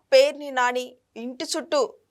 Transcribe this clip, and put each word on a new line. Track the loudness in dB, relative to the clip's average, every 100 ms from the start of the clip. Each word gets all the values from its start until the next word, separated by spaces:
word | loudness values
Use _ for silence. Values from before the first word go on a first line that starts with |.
| 2
పేర్ని | 4 4 0 -6
నాని | -2 0 -2 -8 -14 _ -14
ఇంటి | -12 -10 -6 -6
చుట్టూ | -2 0 -2 -6 _